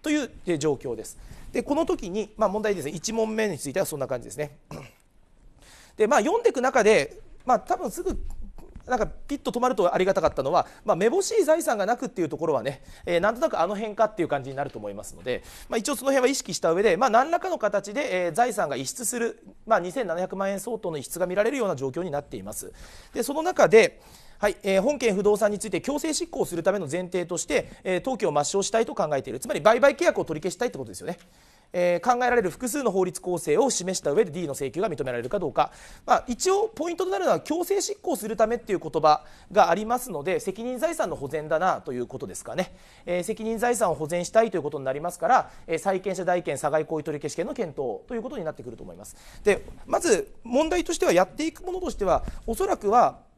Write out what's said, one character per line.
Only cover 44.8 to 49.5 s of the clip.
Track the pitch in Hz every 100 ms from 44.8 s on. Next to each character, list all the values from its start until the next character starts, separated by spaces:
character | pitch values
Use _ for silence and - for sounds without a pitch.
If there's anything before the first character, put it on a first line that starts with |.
な | 131
り | 139
ま | 170
す | -
か | 165
ら、 | 247 - - -
え | 160
ー、 |
債 | 196 190
権 | 190 190
者 |
代 | 175 180
位 |
権、 | 170 139
差 | 151
外 | 156
行 | 151 160
為 |
取 | 147 151
消 | 147 -
権 | 196
の |
検 | 294 185
討 | 143 131 104 -
と |
い | 240
う |
こ | 226
と | 285
に |
な | 160
っ |
て | 143
く | 127
る | 110
と |
思 | 90
い | 85
ま |
す。 | 104 - - -
で、 | -